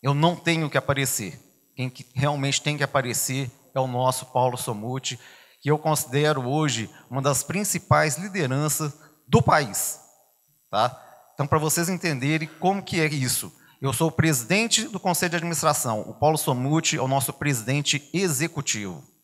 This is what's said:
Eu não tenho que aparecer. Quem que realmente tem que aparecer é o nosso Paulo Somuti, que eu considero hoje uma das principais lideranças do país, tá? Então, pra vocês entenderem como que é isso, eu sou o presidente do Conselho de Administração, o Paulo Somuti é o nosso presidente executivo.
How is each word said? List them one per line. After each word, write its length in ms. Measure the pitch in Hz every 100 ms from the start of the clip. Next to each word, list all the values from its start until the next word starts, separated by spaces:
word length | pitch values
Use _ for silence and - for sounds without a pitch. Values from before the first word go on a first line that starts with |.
Eu 100 | 131
não 240 | 143 165 165
tenho 320 | 170 165 151
que 80 | 135
aparecer. 640 | - 139 131 - 95 73 _ _ _
Quem 140 | - 127
que 180 | - -
realmente 460 | - 143 147 139 135
tem 160 | - 147
que 80 |
aparecer 680 | 143 143 123 113 - 131 127 - _
é 60 | -
o 60 | 131
nosso 400 | 123 127 127 -
Paulo 320 | 127 127 120
Somuti, 600 | - 107 110 131 - 123 - - - _
que 80 | 143
eu 80 | 151
considero 680 | 156 151 120 131 151 147 123
hoje 440 | 147 151 117 107 - -
uma 120 | 123
das 200 | 139 135
principais 760 | - 170 208 180 - 151 151 139
lideranças 760 | 202 196 139 131 151 - 151 - - _ _
do 160 | 156
país, 560 | - 165 131 95 - - - _ _ _ _ _ _
tá? 320 | 98 123 - - - _
Então, 140 | - 143
pra 120 | 160
vocês 300 | 151 160 170
entenderem 580 | 185 175 139 135 156 156 -
como 220 | 180 196
que 180 | - 190
é 60 | 156
isso, 460 | 147 127 107 92 - _ _
eu 120 | 135
sou 160 | 120 165
o 40 |
presidente 760 | 156 160 139 113 190 226 - 220
do 140 | 202
Conselho 300 | 190 170 180
de 60 | 170
Administração, 640 | 170 156 160 147 127 110
o 120 | 104
Paulo 240 | - 147 156
Somuti 580 | - 127 131 156 156 156
é 40 |
o 80 | 131
nosso 240 | 135 131
presidente 760 | - 147 127 110 139 143 143 -
executivo. 880 | 165 190 131 165 151 135 110 101 82 65 _